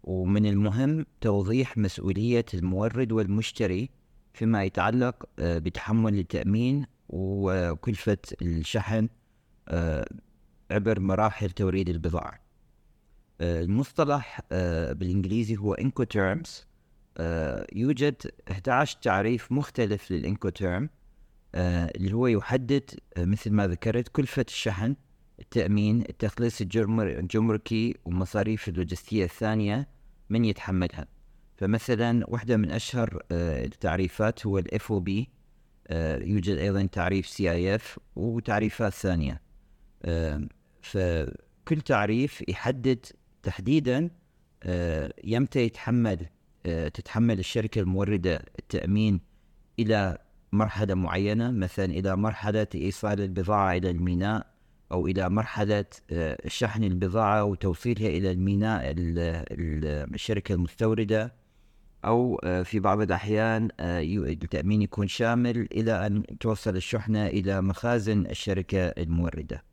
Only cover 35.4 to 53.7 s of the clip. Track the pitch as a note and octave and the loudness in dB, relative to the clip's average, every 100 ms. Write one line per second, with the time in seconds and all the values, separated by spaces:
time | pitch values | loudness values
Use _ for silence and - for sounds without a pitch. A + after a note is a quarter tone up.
35.4 | _ _ _ _ - E2 D#2+ C#2 - G#2 | _ _ _ _ -6 -2 0 -2 0 0
36.4 | F#2 E2+ G2 G2 G2 - F2 F#2+ F2 - | 0 0 2 2 0 0 0 0 -2 -2
37.4 | F#2 E2+ F#2 G#2+ - - _ - G#2+ A#2 | 0 2 2 0 -4 -18 _ -6 -2 -2
38.4 | A2+ G#2 G#2+ - A2 - G2 E2+ C#2 - | 0 0 0 0 -4 0 0 0 0 -4
39.4 | _ - _ - - _ E2+ E2 D#2+ D2 | _ -20 _ -20 -20 _ -4 -2 0 -4
40.4 | D2+ - _ _ - G2+ F2+ E2 C2+ - | -6 -12 _ _ -6 -2 0 0 -2 -8
41.4 | _ _ - D#3 - A#2+ G#2 A2+ C#3 - | _ _ -4 -2 2 2 2 2 0 -4
42.4 | - - A#2+ C3 B2+ A#2+ - - _ _ | -6 -2 -2 0 0 0 -4 -20 _ _
43.4 | - - G2 D#3 B2+ B2+ E3+ - _ _ | -8 -4 2 2 4 0 -2 -6 _ _
44.4 | _ _ F#2 F2+ F2 D#2 C#2+ - - A2+ | _ _ -4 -2 0 -2 -4 -8 -2 0
45.4 | C#3 C#3 A#2 - - A#2+ A2+ F2+ E2 _ | 0 2 0 -2 -2 2 2 0 -6 _
46.4 | _ _ F2 E2 D#2 - - A2 A#2 G2+ | _ _ -4 -4 -4 -6 -4 2 4 2
47.4 | F2+ A#2 G#2+ A2+ F#2 F#2 G2 G#2 F2+ D#2 | 0 -2 0 0 0 2 2 2 0 -2
48.4 | - - - - F2 G#2 G#2+ F#2 - _ | -6 -16 -6 -4 2 4 4 2 0 _
49.4 | _ _ _ - A2 G#2+ F#2+ - _ - | _ _ _ -2 2 2 2 -4 _ -20
50.4 | _ G2+ G#2+ G2 G#2 F#2 F2 F2 G2+ A2 | _ 2 2 0 0 0 0 0 2 2
51.4 | A#2 A#2 F2+ - F#2+ D#2+ F#2+ F#2+ G#2+ - | 0 0 -2 -2 -2 0 0 2 0 0
52.4 | G#2 G#2+ G#2 E2+ F2 - G#2+ G2+ G2 F#2 | -2 0 0 -2 -4 -2 -2 -2 -2 -2
53.4 | F#2 G#2 F#2+ | 0 2 4